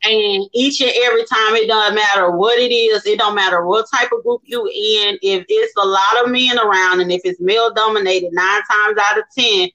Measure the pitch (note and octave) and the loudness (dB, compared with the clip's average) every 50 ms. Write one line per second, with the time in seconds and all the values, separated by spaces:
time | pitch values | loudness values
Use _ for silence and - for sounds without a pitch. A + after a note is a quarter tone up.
0 | - G#3+ A3 - G#3 G#3 G3 G3 G3 - - A#3+ C4 C#4 C#4 - C4+ B4 - A#3+ | -2 0 0 0 0 0 -2 -2 -4 -4 -2 0 0 0 0 0 -2 0 0 0
1 | B3 B3 A3+ A3+ A#3 - C4 A3+ G#4+ G#4+ A3 A#3 G#3 - A3 G#3+ G#3 G3+ G3+ G#3+ | 0 2 2 0 0 0 -2 0 0 2 2 0 0 0 0 0 0 0 0 0
2 | G#3+ G#3 G3+ G3 F#3 F3 F3 F3 G3 A#3 A#3+ A#3+ B3 A#3+ A#3+ A#3 A3+ A3 G#3+ G3 | 0 0 2 2 0 0 0 0 0 2 2 2 2 0 0 0 2 2 0 0
3 | - G3+ G#3+ G#3+ G#3+ G#3 G#3 G#3 F#3+ F#3 F3+ F3 F3 F3 G3+ A3+ - - C4+ B3 | 0 -2 0 0 0 -2 0 0 0 0 0 0 0 0 0 0 0 -2 -2 -2
4 | B3 B3 A#3 A3+ - A#3+ A#3+ A#3 _ - A#3+ A#3+ G#3+ G3 - G#3 G#3 G#3+ G#3+ G#3+ | -2 -2 -2 -4 -2 -2 -4 -4 _ -8 -6 -6 -4 -4 -4 -4 -2 0 0 0
5 | G#3 G3+ G3 F#3+ F#3+ G3 G3 F#3 F3+ - G#3+ A3 A#3 A3+ - G#3 G3 F#3+ F#3+ F#3+ | 0 -2 -2 -2 -2 -2 -2 -2 -2 0 0 0 0 0 0 -2 0 2 2 2
6 | F#3+ G3+ A3+ B3 A#3+ B3 B3 B3 B3+ B3 A#3+ A#3+ A3 G#3 F#3+ F#3 F#3 F#3 F3+ F3+ | 2 2 2 2 0 0 0 0 0 0 2 0 0 2 2 2 2 2 2 0
7 | F3+ F3+ F3+ F3+ - F#3 F3+ - F3 F#3 G#3+ A3+ A#3 A3+ G#3 G#3+ A3 A3 A3 G#3 | 0 -2 -2 -4 -4 -6 -6 -2 -2 0 0 2 0 0 0 0 -2 0 0 0
8 | G3 F#3 F#3 F3+ F3 F3 E3+ F3 F3+ F#3+ G3+ G#3 - - G#3+ G#3 G#3 G#3+ G#3 G#3 | 0 0 0 -2 -2 -2 -2 -2 0 0 0 -2 -2 -2 0 0 0 0 0 0
9 | G3+ G3+ - G#3+ - _ - C4+ A#3+ A#3 G#3 - F3+ F3+ | 0 0 0 -2 -4 _ -4 -2 0 0 2 0 0 -2